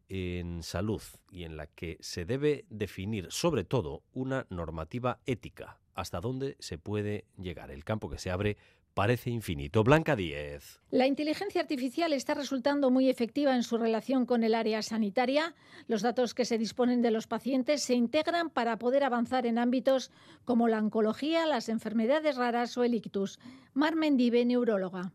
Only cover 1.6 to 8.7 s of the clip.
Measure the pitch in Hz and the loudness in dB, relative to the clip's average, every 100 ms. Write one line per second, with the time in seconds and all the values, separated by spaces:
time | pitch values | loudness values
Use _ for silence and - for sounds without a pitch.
1.6 | 73 - 85 82 - 90 85 135 151 135 | -14 -10 -10 -10 -10 -8 -4 0 0 0
2.6 | - 107 101 - 95 110 80 - 170 127 | -6 -6 -6 -4 -4 -4 -6 -2 0 0
3.6 | 85 131 76 76 - 131 131 131 - 90 | 0 -2 -2 -8 -10 -8 -4 -4 -4 -6
4.6 | 80 160 - 123 123 - - 123 78 - | -6 -6 -8 -4 -4 -4 -4 -6 -8 -14
5.6 | - - _ - 90 87 113 131 135 - | -18 -18 _ -10 -6 -6 -4 -4 -8 -8
6.6 | - 80 101 104 104 104 - - 90 - | -10 -10 -4 -2 -2 -6 -8 -10 -10 -10
7.6 | - 69 90 110 80 - 92 90 104 104 | -12 -12 -4 -4 -4 -6 -4 -2 -2 -2
8.6 | _ | _